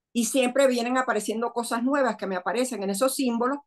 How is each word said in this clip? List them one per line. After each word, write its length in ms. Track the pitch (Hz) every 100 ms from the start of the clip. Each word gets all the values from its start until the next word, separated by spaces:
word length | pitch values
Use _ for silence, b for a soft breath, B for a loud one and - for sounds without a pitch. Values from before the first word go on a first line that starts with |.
| _
y 140 | 240 226
siempre 420 | 277 247 247 277
vienen 300 | 240 233 254
apareciendo 540 | 254 214 214 220 240
cosas 300 | - 226 -
nuevas 340 | 254 285 254 -
que 100 | 190
me 100 | 185
aparecen 460 | 196 226 247 214
en 80 | 196
esos 240 | 202 262 -
símbolos, 420 | 254 233 240 285